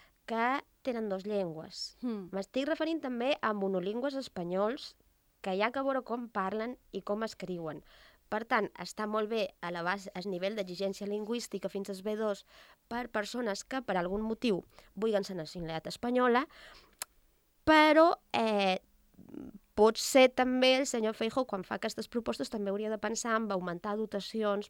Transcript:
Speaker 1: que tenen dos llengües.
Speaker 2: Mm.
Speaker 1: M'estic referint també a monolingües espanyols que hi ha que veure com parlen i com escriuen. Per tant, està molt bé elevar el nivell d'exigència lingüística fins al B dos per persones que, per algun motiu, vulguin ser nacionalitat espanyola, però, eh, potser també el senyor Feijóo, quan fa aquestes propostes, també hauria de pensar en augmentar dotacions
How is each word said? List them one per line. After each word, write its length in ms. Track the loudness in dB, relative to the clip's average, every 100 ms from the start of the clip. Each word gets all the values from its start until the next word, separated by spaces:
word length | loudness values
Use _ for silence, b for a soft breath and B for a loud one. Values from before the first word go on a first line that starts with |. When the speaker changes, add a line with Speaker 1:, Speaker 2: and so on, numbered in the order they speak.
| B _
Speaker 1:
que 380 | -6 0 0 0 -6 _
tenen 260 | -6 -4 -2
dos 140 | -4 -2
llengües. 720 | -2 -2 -6 -12 -10 -12 -8
Speaker 2:
Mm. 280 | -6 -6 -6
Speaker 1:
M'estic 360 | -8 -4 -2 0
referint 320 | 0 0 -2
també 340 | -4 -2 0 0
a 100 | 0
monolingües 640 | 0 0 0 -2 -2 -4
espanyols 840 | -4 -8 -8 -2 0 0 -2 -10 -18 _ _ _ _
que 120 | -4 0
hi 60 |
ha 80 | 0
que 100 | 0
veure 200 | -2 -2
com 260 | -4 -6 -6
parlen 500 | -4 -2 -2 -6 -8 _
i 100 | -8
com 200 | -4 -4
escriuen. 600 | -4 -8 -8 -6 -8 -10 B B B B -8
Per 160 | -6 0
tant, 240 | 0 0 -4
està 280 | -8 -6 -2
molt 220 | -2 0
bé 200 | 0 -2 -4
elevar 380 | -6 -4 -2 -2 -6
el 160 | -8 -6
nivell 260 | -4 -2 -4
d'exigència 500 | -6 -4 -4 -4 -4
lingüística 600 | -4 -4 -4 -4 -6 -6
fins 220 | -6 -6
al 100 | -6
B 140 | -4 -2
dos 300 | -2 -2 B B B B -8
per 220 | -8 -4
persones 520 | -4 -4 -2 -2 -4
que, 200 | -6 -6
per 160 | 0 0
algun 240 | 0 -2
motiu, 420 | -4 0 0 0 -4 B B
vulguin 280 | -4 0 0
ser 120 | 0 -6
nacionalitat 520 | -8 -8 -6 -6 -8
espanyola, 580 | -6 0 4 4 4 2 B B B B -14 -14 _ _ _ _ _ 6
però, 520 | 8 10 8 8 4 _
eh, 480 | 0 2 2 2 0 -4 _ _ -20 -18 -14 -14 -18 _
potser 540 | 6 6 6 4 8 8
també 420 | 6 2 4 6 6
el 100 | 2
senyor 280 | 0 -2
Feijóo, 320 | 0 -2 0 -2
quan 160 | -4
fa 120 | -4 -4
aquestes 300 | -4 -6 -6
propostes, 420 | -4 -4 -4 -4
també 200 | -4 -2
hauria 200 | -2 -4
de 80 | -4
pensar 380 | -4 -2 0 0
en 140 | 0
augmentar 440 | -2 -2 -4 -4 -4
dotacions 720 | -2 -4 -4 -2 0 0